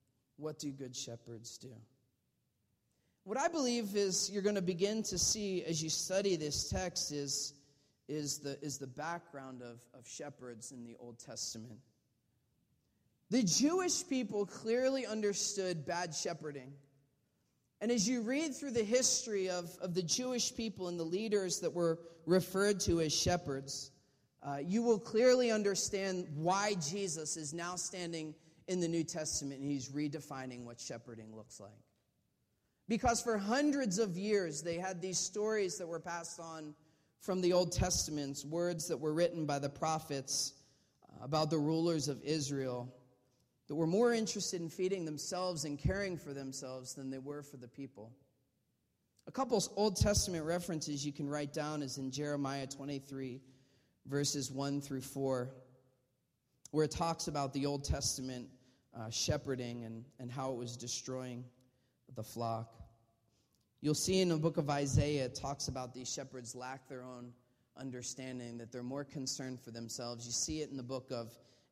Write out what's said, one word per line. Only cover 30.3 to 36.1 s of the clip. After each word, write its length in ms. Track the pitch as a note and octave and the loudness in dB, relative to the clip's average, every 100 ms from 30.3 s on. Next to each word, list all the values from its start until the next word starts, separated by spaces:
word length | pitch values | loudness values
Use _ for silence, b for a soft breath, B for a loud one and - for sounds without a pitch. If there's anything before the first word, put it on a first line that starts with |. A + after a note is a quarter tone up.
| C3+ C3 B2 | -8 -8 -8
what 140 | A#2+ A#2 | -12 -10
shepherding 560 | - A#2 B2 A2+ A2 | -8 -8 -10 -12 -12
looks 240 | A2 A2 - | -14 -14 -16
like. 140 | G2+ G#2+ _ _ _ _ _ _ _ _ _ _ - | -16 -18 _ _ _ _ _ _ _ _ _ _ -2
Because 360 | A3+ B3 A#3 | 2 4 2
for 160 | A#3 G#3+ | 2 2
hundreds 600 | G3+ B3+ D4 C#4+ B3 F3+ | 4 4 4 4 2 2
of 200 | G#3+ E3+ | 0 0
years, 440 | G#3 G3+ E3+ D3+ | 2 4 2 -2
they 140 | E3 E3+ | -2 -2
had 240 | F#3 F3+ | -2 -4
these 180 | F#3 F3 | -2 0
stories 600 | - G#3 G#3+ A3 F#3+ E3+ | -2 0 2 2 2 -2
that 80 | E3+ | -4
were 120 | E3 | -6
passed 400 | E3 | -4